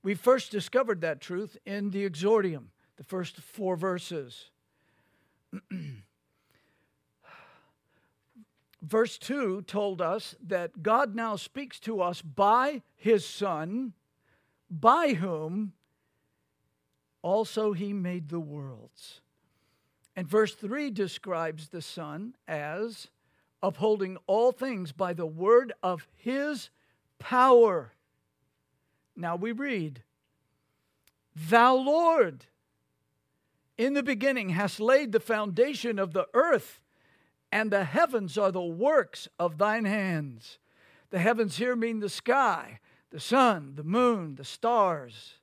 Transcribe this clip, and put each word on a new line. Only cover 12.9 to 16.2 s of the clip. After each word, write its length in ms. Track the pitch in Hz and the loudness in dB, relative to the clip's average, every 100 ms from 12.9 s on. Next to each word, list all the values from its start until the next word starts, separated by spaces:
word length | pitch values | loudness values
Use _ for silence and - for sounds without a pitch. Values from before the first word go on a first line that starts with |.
| _ | _
his 300 | 208 214 - | 2 2 2
Son, 680 | - 202 156 160 220 262 - _ _ _ _ _ _ _ | -6 -4 -4 -4 -6 -8 -12 _ _ _ _ _ _ _
by 460 | 165 214 294 320 190 | 2 4 6 4 0
whom 580 | 190 160 156 190 208 _ _ _ _ _ | -2 -4 -4 -6 -8 _ _ _ _ _